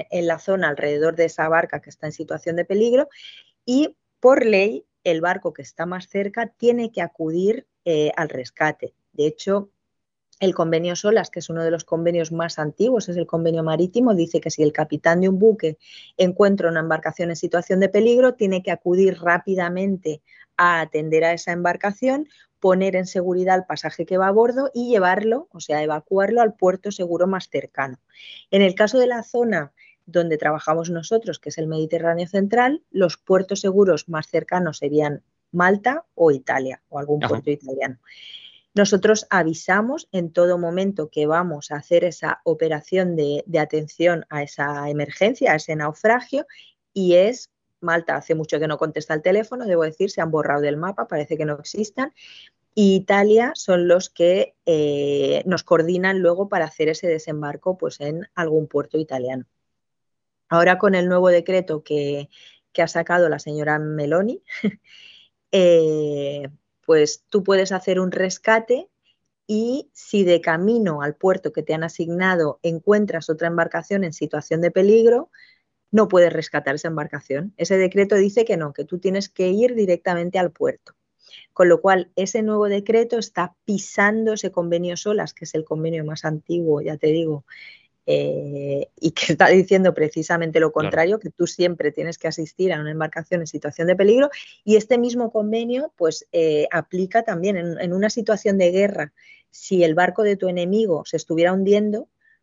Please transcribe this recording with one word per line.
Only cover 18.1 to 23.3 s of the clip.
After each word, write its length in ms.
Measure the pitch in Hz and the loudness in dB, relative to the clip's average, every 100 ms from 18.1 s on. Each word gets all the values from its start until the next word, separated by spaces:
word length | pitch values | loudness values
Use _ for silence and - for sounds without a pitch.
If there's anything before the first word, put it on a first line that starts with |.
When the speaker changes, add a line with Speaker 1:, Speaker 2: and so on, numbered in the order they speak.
| 240 254 | 6 4
Speaker 1:
tiene 300 | 247 196 185 | 4 0 0
que 80 | 185 | -4
acudir 480 | 170 180 180 190 170 | -4 0 4 4 2
rápidamente 1040 | 170 180 196 185 175 180 196 190 156 156 _ _ _ - | 0 0 0 -4 -2 -2 -4 -4 -6 -10 _ _ _ 0
a 240 | 180 165 | 2 2
atender 420 | 156 156 156 160 | -2 -4 0 2
a 100 | 165 | 2
esa 200 | 170 - | 0 -4
embarcación, 720 | 175 175 175 202 202 254 277 311 _ _ _ | -2 -2 -2 -4 -2 -2 -2 -6 _ _ _
poner 380 | 190 185 190 185 | 2 2 2 -2
en 80 | 185 | -4
seguridad 500 | 190 180 | -4 -2